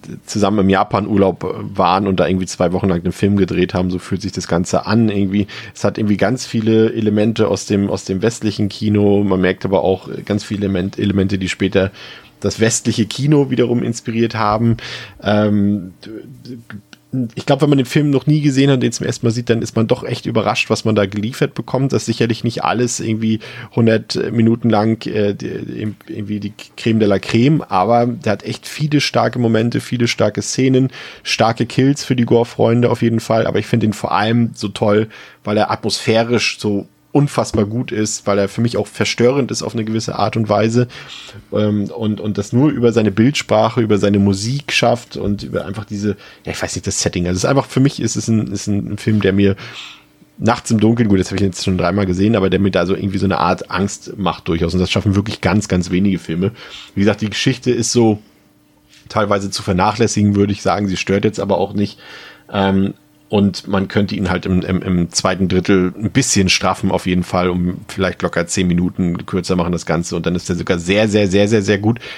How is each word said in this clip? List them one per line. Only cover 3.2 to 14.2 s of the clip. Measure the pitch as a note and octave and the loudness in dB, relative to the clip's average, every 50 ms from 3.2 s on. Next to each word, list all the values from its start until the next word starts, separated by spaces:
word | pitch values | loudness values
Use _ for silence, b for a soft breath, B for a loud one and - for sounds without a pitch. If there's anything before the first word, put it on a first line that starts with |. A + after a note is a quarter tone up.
| - G2 G#2 G2+ | 0 2 2 2
gedreht | F#2+ E2+ F2+ F2+ F2+ F2 - | 2 2 2 0 0 0 0
haben. | F2+ F#2 F#2 | -2 -2 -2
So | F2+ F2+ | -4 -4
fühlt | - - G2 F2 G2+ | -6 -6 -6 -6 -6
sich | G2 | -6
das | - - E2+ - | -8 -6 -4 -2
Ganze | - E2+ F#2 - - - - - | 0 0 0 0 -2 -2 0 2
an | A2 A#2 A#2 G#2+ | 2 2 2 2
irgendwie. | G2+ G2+ G2+ F#2+ F#2+ G2+ G2+ B B B B B B | 2 0 0 0 0 0 -2 B B B B B B
Es | - - | -4 -2
hat | G#2 F2+ - | -2 -2 0
irgendwie | A2 G#2 G#2 F#2 | 0 0 0 2
ganz | F#2+ G2 B2+ B2+ - - | 0 0 -2 -2 -6 -4
viele | - A#2 G#2+ A2 A2 A2 A2 A2+ | -4 -2 0 2 4 4 4 2
Elemente | - A2+ G#2+ G#2+ G#2 G#2+ G#2 A2+ G#2+ - A2 - | 0 0 0 0 2 2 2 0 0 0 0 0
aus | G2 G2 - - | 0 -2 -2 -2
dem, | G#2+ G2 G2+ G2 | 0 0 0 0
aus | F#2+ F#2+ - | -2 -4 -4
dem | - F#2+ F#2+ F2+ | -4 -4 -2 0
westlichen | A2+ A#2 - - G#2+ G2+ - A2 G2 | -2 -2 -2 -4 -4 -2 -2 -4 -4
Kino. | - - G#2+ G#2+ G#2 G#2 G#2 G2+ G2+ G2+ G#2 | -4 -4 -2 0 2 4 4 4 4 4 2
Man | G2 F#2+ F#2+ | 2 2 2
merkt | F#2 F2+ F#2+ - - | 2 2 0 0 -2
aber | F#2+ G2 F2+ C#2 | 0 0 2 2
auch | F2 F#2+ - - - - - - | 2 0 -2 -4 -8 -12 -8 -4
ganz | - G#2 G#2+ - | -4 -4 -4 -4
viele | - A2 G2+ G2+ | -4 -6 -4 -2
Element-, | G2 F#2+ F2+ F#2 G2 - - | -2 -2 -2 -2 -4 -4 -4
Elemente, | G#2+ G2+ F#2 G2 F#2+ G2 G#2 F#2+ | -2 0 2 2 2 0 0 -2
die | F#2+ F#2 | -4 -4
später | - - G2+ F#2 - G2 F#2+ G2 B B B B B B B B B - | -2 -2 0 0 2 2 0 0 B B B B B B B B B -6
das | - G2+ - - | -6 -4 -2 0
westliche | A2+ - - - - C3 G#2+ - A2 | 0 0 0 0 -2 -2 0 0 0
Kino | G2+ - - C3 D3 D3+ C#3+ C#3+ C3 | -2 -2 -2 0 2 4 4 2 2
wiederum | C3 B2 B2 A#2+ A#2+ B2 A#2+ | 2 0 0 2 0 0 -2
inspiriert | A#2 A#2 - - - A2+ A2+ | -2 -4 -6 -6 -6 -2 0